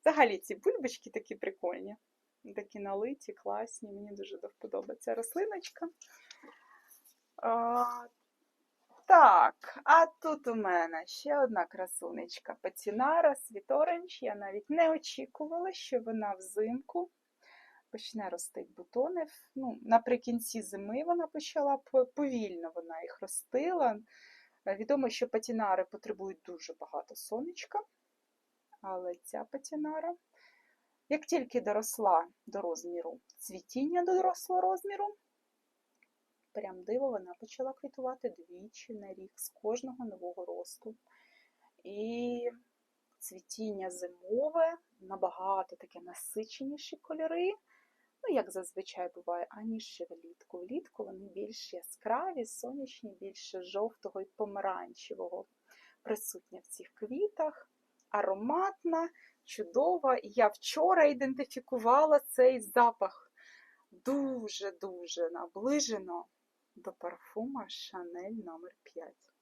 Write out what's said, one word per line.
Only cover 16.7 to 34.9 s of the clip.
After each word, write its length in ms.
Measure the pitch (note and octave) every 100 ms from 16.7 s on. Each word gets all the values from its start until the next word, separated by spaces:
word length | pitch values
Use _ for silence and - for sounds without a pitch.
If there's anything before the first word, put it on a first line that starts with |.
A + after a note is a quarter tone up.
| B3 - F4 F4 _ _ _ - - - - _
почне 380 | A3 - A3 G3
ростити 440 | F3 - - F3 -
бутони. 480 | F3 A#3 C#4+ F4+ D#4 - - -
Ну, 240 | C4 -
наприкінці 800 | A3+ A3+ A#3 A#3+ A#3+ A#3 - A3+
зими 420 | G3+ G3 G3+ A#3+
вона 240 | D#4+ F4 D#4+
почала, 500 | D#4 D4+ D#4+ C#4+ C#4
п-, 280 | - C4+ B3+
повільно 680 | - C#4+ B3 G#3 F3 E3 E3+
вона 260 | E3 E3
їх 200 | E3+ -
ростила. 800 | F#3+ - - B3+ D#4+ F4+ B3+ G#3 - - - - _ _ -
Е, 100 | G3
відомо, 340 | A3 C#4+ B3+
що 180 | - B3
патінари 580 | A3 A3+ A3+ G#3 F#3 F#3
потребують 560 | G#3 - G#3 G3 F#3 -
дуже 280 | E3+ -
багато 420 | E3 D3+ D3 - -
сонечка, 640 | - A3 D#4 F4 - G4+ G#4 _ _ _ _ _ _ _ _ _
але 340 | G3 F#3 F3+ F3
ця 280 | - -
патінара, 720 | A3+ C#4 C#4 D4+ D4+ D#4 E4 F4 _ _ - _ _ _ _ _ _
як 160 | D#4 -
тільки 360 | E4 B3 B3
доросла 680 | A#3+ G#3 A3 - G#3 E3 E3+ _ -
до 160 | G3+
розміру 580 | F3 D#3+ E3+ F3 E3 E3 _ -
цвітіння 640 | - F#3 - B3 C#4+ F4
дорослого 580 | F4 F#4 F#4 F4 - F#4
розміру, 560 | F#4 F#4+ G4